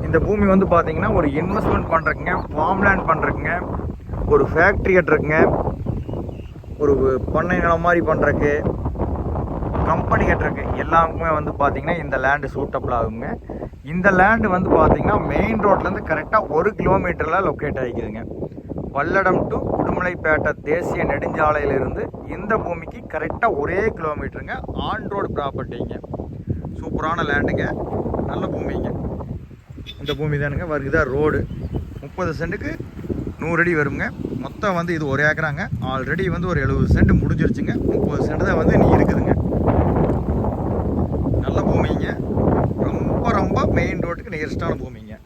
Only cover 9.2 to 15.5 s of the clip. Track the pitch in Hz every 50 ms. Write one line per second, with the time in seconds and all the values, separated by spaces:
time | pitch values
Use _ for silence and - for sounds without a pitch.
9.2 | - - - - - - - - - - - - - 151 160 175 175 - 220 220
10.2 | 214 180 170 - 156 151 131 - - - - - 143 151 160 165 165 160 156 156
11.2 | 165 165 156 151 151 165 156 - 143 143 - 135 135 156 175 165 151 143 135 127
12.2 | 131 131 139 147 143 131 - - 139 117 - 135 120 123 123 117 113 110 110 113
13.2 | 123 147 233 - - - - - - - - - - 135 160 180 180 202 190 180
14.2 | 185 202 226 226 220 208 180 180 185 175 - 165 156 156 - - - 180 208 208
15.2 | 170 143 143 - 190 214